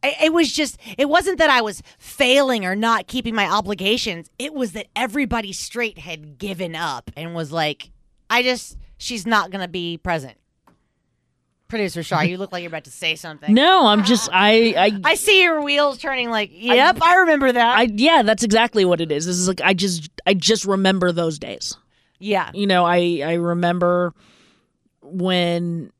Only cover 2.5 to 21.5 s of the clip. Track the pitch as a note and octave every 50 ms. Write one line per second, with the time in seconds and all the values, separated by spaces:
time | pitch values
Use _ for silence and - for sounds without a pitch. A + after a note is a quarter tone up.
2.5 | B3 A3+ F#3+ F3+ F#3+ G3+ A3 A#3 A#3 G#3+ F#3 - - B3+ A#3+ A#3 A3 A3 G3+ E3+
3.5 | F3+ G#3 G3 F#3 G#3 E3+ F#3 G3 A3 B3 - A#3 F3+ E3+ D#3+ _ _ _ B3 D4
4.5 | D#4 C#4+ B3+ G#3+ D#3+ A3 G3+ _ _ G#3 A#3+ B3+ G3 D4 C#4 A3 B3 A#3 A3 G3
5.5 | F#3+ - - - - A#3 A#3+ A3 F#3 E3+ C#3 F3+ E3+ D#3 D3+ D3+ C#3+ B2 G3 G3+
6.5 | F#3+ E3 F#3 E3+ D#3+ D#3+ E3+ D#3 C3+ B2 - - - C#3+ D#3 E3+ E3+ E3 E3 C#3
7.5 | D3 E3 D#3 D3+ D3 _ - _ _ _ _ _ _ _ _ _ A3 A#3+ B3 B3+
8.5 | B3+ A#3+ - - - - - - - _ - - A#3+ A3 E3+ A#3 A3+ G#3 F#3 F#3
9.5 | F#3 G3 F#3 F3+ E3 F#3 F3 E3+ E3+ D#3+ _ F#3 E3+ D#3+ C3+ C3 G#2+ _ _ _
10.5 | _ _ _ _ _ _ _ _ _ _ _ _ _ _ _ _ _ _ _ _
11.5 | _ _ _ _ - A3+ G#3 F#3 - E3+ D#3+ - F#3+ D#3+ D#3 F3 F3+ F3+ G3 F#3+
12.5 | - F3+ F3 E3+ E3 D#3 - C3+ - - - D#3+ D#3+ D#3+ - E3+ D#3 D3 D3 D3+
13.5 | G#3 B3 C#4+ E4+ F#4 F#4 D4 A3 G#3 G#3 G3+ F#3 B3 A3+ - - E3 F#3 G3 G#3
14.5 | A3 A3+ A#3 A3+ G#3 D#3 F#3 G#3 G#3+ G3+ F#3 D4 E4 - - G#4+ G#4 F#4+ F4+ F4
15.5 | E4 D4+ D4 C#4+ C#4+ C#4+ D4 C#4+ C4+ A#3 - C#4 C4+ B3+ A#3+ A#3 A#3 G#3+ G#3 -
16.5 | D3 E3+ G#3+ A#3+ B3 B3 C4+ F4 F#4 - D#4+ E4+ F4 F#4 F#4+ E4 D#4 C#4+ C4+ C4
17.5 | B3 B3 A#3 A#3 B3 A3+ A#3+ A#3+ G#3 G3+ A#3+ D#4 E4 D4+ A#3 G#3 A3 G3 A#3 A3
18.5 | G3+ A3+ A3+ A#3 _ G#3+ F#3+ F3+ F3 D#3+ E3+ D#3+ D3+ C#3+ D#3+ F3 F3+ F3+ F3+ F#3
19.5 | F#3+ - C3 F3 G3 F3 F#3+ G3 F3 E3 D3+ D#3 _ - - - G3+ F#3 D#3 -
20.5 | - - - F#3+ G3 F#3+ G3 F#3+ G3 F#3+ F#3 F3+ E3+ F3 E3+ D#3+ D#3 D3 - -